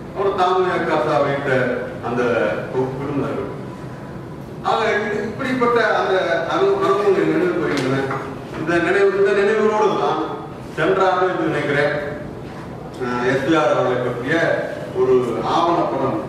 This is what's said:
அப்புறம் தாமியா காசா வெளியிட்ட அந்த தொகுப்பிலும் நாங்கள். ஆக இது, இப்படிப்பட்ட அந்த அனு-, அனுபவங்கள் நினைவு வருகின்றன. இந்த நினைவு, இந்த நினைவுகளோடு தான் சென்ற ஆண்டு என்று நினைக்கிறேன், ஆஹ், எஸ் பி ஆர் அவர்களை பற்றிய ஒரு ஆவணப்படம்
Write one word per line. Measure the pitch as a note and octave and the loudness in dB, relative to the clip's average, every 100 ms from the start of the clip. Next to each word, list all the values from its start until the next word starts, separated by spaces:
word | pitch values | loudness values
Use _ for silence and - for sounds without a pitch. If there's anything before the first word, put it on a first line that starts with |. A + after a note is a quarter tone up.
அப்புறம் | - - G3 F#3 | -10 -2 -2 2
தாமியா | F#3 F#3 F3+ E3+ | 2 4 2 0
காசா | E3 D#3 D3 D3+ | 0 0 2 2
வெளியிட்ட | C#3 C#3 C3+ B2+ B2 - - - | 2 0 0 0 0 -2 -6 -8
அந்த | A#2+ A#2+ A#2+ A#2 G#2+ G#2 - | -4 0 2 2 0 -2 -4
தொகுப்பிலும் | B2+ C3 - C#3 C#3 | -2 -2 -2 -4 -2
நாங்கள். | - - - - - - - - - - - - - - | -2 -4 -6 -8 -12 -12 -12 -12 -12 -12 -12 -14 -12 -6
ஆக | - A4 A4 | -2 0 0
இது, | G4+ G#4 G#4 | 0 -2 -4
இப்படிப்பட்ட | - - C4 B3+ A#3+ A#3 G#3+ G#3 | -4 -6 -2 0 2 4 2 2
அந்த | F#4+ F#3+ - - - | 2 0 2 0 0
அனு-, | F4 G4 - | 2 2 2
அனுபவங்கள் | - - G#3 F3 D#3+ | 2 4 4 4 4
நினைவு | D#3+ F3+ E3 | 2 2 0
வருகின்றன. | D3 C#3 C3 C3 C3+ - - - - | 0 0 0 0 -2 -4 -8 -10 -10
இந்த | - D#3+ F3 | -6 0 0
நினைவு, | E3 G3 G3 F#3+ | 2 4 4 4
இந்த | G3 | 2
நினைவுகளோடு | G3 G#3 A3 G#3+ G#3+ G#3+ - | 4 2 4 2 4 2 2
தான் | - - - - - - - | 0 -2 -4 -8 -10 -12 -10
சென்ற | - D#3+ F#3+ | -2 0 4
ஆண்டு | F#3 F3+ F3+ | 4 4 0
என்று | E3+ D#3+ | 0 0
நினைக்கிறேன், | C#3+ C#3 C#3+ C#3+ - - - - - - - - - - - | 0 0 2 2 0 -4 -8 -10 -12 -12 -12 -12 -12 -12 -6
ஆஹ், | B2 B2 B2+ | -4 0 0
எஸ் | - | 0
பி | D#3+ | 2
ஆர் | D#3 D3+ | 4 4
அவர்களை | - B2+ B2 | 2 2 0
பற்றிய | B2 - C3 E3 - - - - - | -2 -4 0 2 2 0 -2 -6 -6
ஒரு | F#4 - - - - - | 0 4 4 2 -2 0
ஆவணப்படம் | E4+ E4+ E4 D4+ C4 C4 E4 | 2 2 2 0 -2 -2 -2